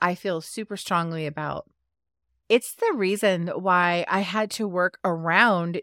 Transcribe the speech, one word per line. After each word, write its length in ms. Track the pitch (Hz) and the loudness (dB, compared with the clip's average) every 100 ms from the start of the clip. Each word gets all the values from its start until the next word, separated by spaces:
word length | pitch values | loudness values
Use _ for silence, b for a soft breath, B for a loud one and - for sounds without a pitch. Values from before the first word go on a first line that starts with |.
I 140 | 175 | -2
feel 260 | 180 196 165 | 0 -2 -4
super 360 | - - 214 202 | -6 -10 -8 -8
strongly 500 | - 175 170 165 151 | -2 -2 -2 -4 -6
about. 420 | 151 151 139 - _ _ _ _ _ _ _ - | -6 -6 -6 -10 _ _ _ _ _ _ _ 2
It's 260 | 240 - | 2 2
the 180 | - 453 | -4 -2
reason 540 | 294 190 208 208 180 170 | 0 0 2 2 2 -2
why 560 | - 190 180 175 175 - | -2 2 4 4 2 0
I 120 | 190 | -2
had 300 | 180 208 214 | -2 -2 -2
to 160 | - 208 | -4 -4
work 300 | 180 180 - | 0 0 0
around 760 | 190 165 165 180 240 185 170 170 | -4 -2 2 4 4 4 0 -4